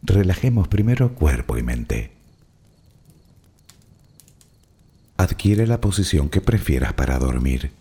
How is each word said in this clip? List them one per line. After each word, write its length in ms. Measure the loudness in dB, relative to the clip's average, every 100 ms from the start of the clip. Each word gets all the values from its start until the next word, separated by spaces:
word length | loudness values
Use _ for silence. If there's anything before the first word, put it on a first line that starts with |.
Relajemos 640 | 2 2 2 2 0 0 0
primero 460 | 0 2 2 0
cuerpo 440 | 2 0 0 -2 -4
y 40 |
mente. 500 | -2 -4 -4 -6 -6 _ _ _ _ _ _ _ _ _ _ _ _ _ _ _ _ -20 _ _ _ _ -20 _ _ _ _ _ _ _ _ -2
Adquiere 500 | -2 2 2 2 2
la 140 | 0
posición 480 | 0 -2 0 0 0
que 120 | 0
prefieras 540 | 0 0 0 0 0
para 240 | -2 -2 0
dormir. 540 | -2 0 -2 -2 -6 -14